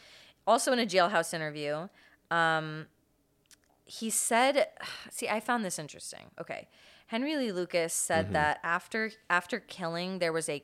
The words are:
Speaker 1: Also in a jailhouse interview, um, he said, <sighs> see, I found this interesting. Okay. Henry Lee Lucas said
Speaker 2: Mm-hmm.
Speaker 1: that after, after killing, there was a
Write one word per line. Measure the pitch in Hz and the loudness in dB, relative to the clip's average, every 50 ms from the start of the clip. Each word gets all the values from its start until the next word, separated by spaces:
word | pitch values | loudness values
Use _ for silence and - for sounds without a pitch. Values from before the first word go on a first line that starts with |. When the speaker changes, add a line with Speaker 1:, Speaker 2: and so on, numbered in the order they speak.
| - - - - - - _ _ _ | -20 -20 -20 -20 -20 -20 _ _ _
Speaker 1:
Also | 190 226 240 - 302 | 2 2 4 4 2
in | 254 240 | 2 2
a | 240 | 0
jailhouse | 202 175 185 170 175 202 170 165 - - | 4 4 4 4 6 4 2 0 0 -4
interview, | 160 156 151 147 151 147 143 147 156 170 202 - - - _ _ _ _ - | -6 -6 -6 -6 -6 -4 -4 -4 -4 -6 -10 -14 -20 -20 _ _ _ _ -2
um, | 165 170 165 165 160 160 156 156 156 156 156 - _ _ _ _ _ _ _ _ _ _ _ _ - _ _ _ _ _ _ | 2 2 4 4 2 0 -2 -4 -8 -10 -12 -16 _ _ _ _ _ _ _ _ _ _ _ _ -20 _ _ _ _ _ _
he | - - - 226 220 | -18 -10 -8 -4 -2
said, | - - - - 233 233 254 269 277 277 - - - - - - | -2 0 2 4 4 6 6 6 6 4 2 2 0 -8 -14 -14
<sighs> | - - - - | -14 -14 -16 -14
see, | - - 240 226 | -10 -6 -4 -2
I | 214 220 | -2 -2
found | 214 - 240 240 | 0 0 0 0
this | 214 180 - - | 0 -2 -4 -6
interesting. | 151 139 - - - - - - - - - - | -8 -10 -14 -14 -14 -14 -14 -16 -18 -16 -14 -12
Okay. | 170 - - - - - _ - - - - - _ | -10 -10 -10 -10 -12 -14 _ -20 -20 -20 -20 -20 _
Henry | - 233 226 262 302 320 | -6 -4 -2 -2 0 0
Lee | 285 254 226 | 0 0 0
Lucas | 180 180 180 170 - 170 165 170 - | -2 -2 -2 0 0 0 0 0 0
said | - - - 175 160 - | -2 0 2 2 2 2
Speaker 2:
Mm-hmm. | - 185 | 2 2
Speaker 1:
that | 156 147 151 147 - | 2 2 2 2 0
after, | - 170 170 180 - - - 220 220 214 214 - _ - | 0 0 -2 -2 -2 -4 -4 -4 -4 -4 -6 -10 _ 2
after | 175 175 180 - 254 202 | 2 2 2 0 -6 -8
killing, | - - - - 180 165 165 170 180 185 190 185 | -8 -12 -10 -8 -6 -6 -4 -4 -4 -6 -2 0
there | 175 165 | 0 0
was | 160 165 156 - | 0 0 -2 -2
a | 147 143 | -4 -6